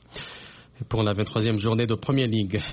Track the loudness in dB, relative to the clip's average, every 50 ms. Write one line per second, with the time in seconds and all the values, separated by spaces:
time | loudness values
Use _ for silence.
0 | -14 -16 -14 -14 -12 -12 -14 -16 -18 -20 -20 -20 -20 -20 -12 -12 -8 -2 0 2
1 | 2 2 2 0 -2 0 0 0 2 2 2 2 2 2 2 2 2 2 0 -2
2 | 0 0 2 2 2 2 2 0 0 0 0 -2 -2 -2